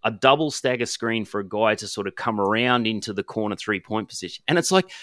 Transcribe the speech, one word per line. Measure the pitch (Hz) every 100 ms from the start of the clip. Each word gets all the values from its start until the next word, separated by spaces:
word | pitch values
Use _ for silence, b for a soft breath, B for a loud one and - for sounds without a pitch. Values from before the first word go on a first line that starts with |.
a | 113
double | 110 135 147 156
stagger | - 135 127 117
screen | - 117 113 101
for | 104
a | 98
guy | 104 110
to | 107 101
sort | - 98
of |
come | - - 107
around | 98 107 123 123 110
into | 107 95
the | 98
corner | 95 - 107
three-point | 98 - 101 - 110 101
position. | - 90 - -
And | 165
it's | 165
like, | 190 185 B